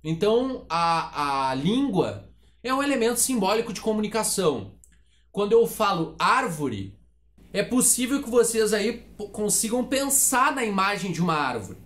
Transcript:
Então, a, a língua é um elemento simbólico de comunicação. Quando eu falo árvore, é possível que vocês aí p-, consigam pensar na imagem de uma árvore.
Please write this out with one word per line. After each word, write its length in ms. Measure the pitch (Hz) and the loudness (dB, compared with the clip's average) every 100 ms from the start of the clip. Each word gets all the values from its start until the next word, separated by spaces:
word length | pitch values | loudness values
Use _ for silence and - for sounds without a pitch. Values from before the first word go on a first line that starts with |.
Então, 600 | 156 165 208 226 262 247 - | -4 0 2 2 0 -6 -4
a, 800 | 165 170 165 156 - 143 139 131 | 0 2 0 -2 -4 -2 0 0
a 40 | 131 | 0
língua 720 | 151 247 277 180 120 101 - - _ _ | 0 2 2 0 0 -4 -14 -20 _ _
é 100 | 247 | -4
um 80 | 262 | -2
elemento 380 | 285 262 226 233 | 0 2 2 0
simbólico 540 | - 254 190 220 233 | 0 0 2 0 -2
de 80 | 196 | -4
comunicação. 960 | 220 214 214 220 214 - 170 127 98 - - _ _ _ _ | -2 -2 -2 -2 -2 0 0 0 -8 -18 -20 _ _ _ _
Quando 180 | - 202 | -4 4
eu 160 | 226 226 | 4 4
falo 480 | - 208 175 160 - | 2 0 0 -4 0
árvore, 800 | 180 240 247 156 139 101 98 - _ _ _ _ - | 2 2 0 -4 -4 -6 -10 -14 _ _ _ _ -8
é 120 | 185 | -4
possível 580 | - 247 - - 247 277 | 0 2 2 2 0 -2
que 80 | 254 | 2
vocês 420 | 240 226 226 214 | 2 2 2 0
aí 200 | 214 208 | 0 0
p-, 340 | 233 - - 208 | -4 -14 -14 -12
consigam 520 | - 208 - 220 240 | -4 -2 0 0 -2
pensar 680 | 247 269 277 - - 254 277 | 0 -2 0 2 2 2 2
na 100 | 269 | 0
imagem 460 | 226 196 190 202 185 | -2 0 0 -2 -4
de 100 | 160 | -2
uma 140 | 175 | 0
árvore. 460 | 156 135 120 92 95 | 0 0 -4 -8 -16